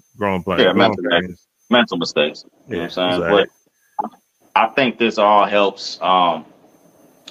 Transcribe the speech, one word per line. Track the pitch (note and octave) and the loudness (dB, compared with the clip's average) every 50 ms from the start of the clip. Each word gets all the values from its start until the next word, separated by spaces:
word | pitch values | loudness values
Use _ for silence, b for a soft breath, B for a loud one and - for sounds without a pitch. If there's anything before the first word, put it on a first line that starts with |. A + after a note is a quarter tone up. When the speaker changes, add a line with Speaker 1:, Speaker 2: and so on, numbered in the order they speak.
| _ _ _ - | _ _ _ -6
Speaker 1:
Grown | G#2 G2+ F#2+ F#2 | -4 -2 -2 -2
players, | E2+ G2 F2+ - | -4 -2 0 2
Speaker 2:
Yeah, | - F#2 | 2 2
Speaker 1:
grown | F2+ F#2+ - A2 | 4 2 2 2
Speaker 2:
mental, | G#2 F#2 F2 F2 | 0 -2 -4 -2
Speaker 1:
players. | E2+ F2 F2+ F2+ F2 - _ _ _ _ _ - | -2 -2 -2 -4 -10 -18 _ _ _ _ _ 0
Speaker 2:
mental | A#2+ A#2+ A2+ - - | 0 0 0 0 -4
mistakes. | F2 E2+ - - D#2 D2 D2+ - - - _ _ _ _ - | -6 -6 -4 -2 -2 -2 -2 -4 -10 -20 _ _ _ _ -10
You | A2+ | -8
know | |
Speaker 1:
Yeah, | F2 | -8
Speaker 2:
what | E2 | -8
I'm | E2+ | -6
saying? | - F#2 F2+ F2+ F2+ F2+ | -6 -4 -2 -2 -2 -2
Speaker 1:
exactly. | E2+ E2+ G2+ G2 F#2+ - _ _ _ _ _ _ _ _ _ - | 0 2 2 2 2 0 _ _ _ _ _ _ _ _ _ -10
Speaker 2:
But | - A#3+ - _ _ _ _ _ _ _ - | -10 -10 -12 _ _ _ _ _ _ _ 0
I | - A3 - - | 0 0 0 0
think | - C3+ A#2+ A2 - | -2 -2 -2 -2 -2
this | A#2+ A2+ G#2+ | -2 -2 0
all | A2 G#2 G#2 G#2+ G#2 G2+ | 2 2 4 4 4 4
helps. | G2 G#2 G#2 G2+ G2 G2 - - - - - | 2 2 2 2 0 -2 -6 -10 -14 -10 -4
Um, | E2+ F2+ F#2 F2+ F2+ F2 D#2+ D#2+ D#2 - _ _ _ _ _ _ _ _ _ _ _ _ _ _ _ - | 0 2 2 2 2 2 0 -4 -8 -16 _ _ _ _ _ _ _ _ _ _ _ _ _ _ _ -6